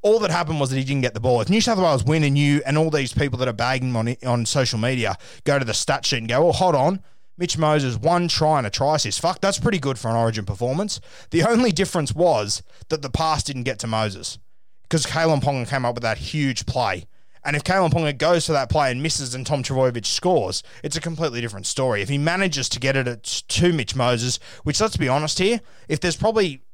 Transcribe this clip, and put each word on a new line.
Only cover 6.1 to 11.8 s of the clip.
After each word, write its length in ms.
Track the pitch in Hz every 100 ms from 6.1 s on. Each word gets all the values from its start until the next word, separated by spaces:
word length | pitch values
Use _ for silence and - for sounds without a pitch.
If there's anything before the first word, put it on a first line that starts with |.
| 127
and 100 | 113
go, 200 | 120 170
"Oh, 40 |
hold 240 | 147 185 151
on, 240 | 139 190 - - - -
Mitch 220 | 175 -
Moses, 400 | 156 151 135 110
one 280 | 139 175 175
try 300 | - 156 151
and 100 | 110
a 40 |
try 240 | - 139
assist. 260 | 151 104 -
Fuck, 220 | - -
that's 160 | 196 196
pretty 220 | - 190
good 180 | 143 127
for 100 | 117
an 80 | 113
Origin 300 | 117 113 101
performance." 520 | 101 120 143 208 - - - -
The 120 | -
only 300 | 226 233 247
difference 420 | 160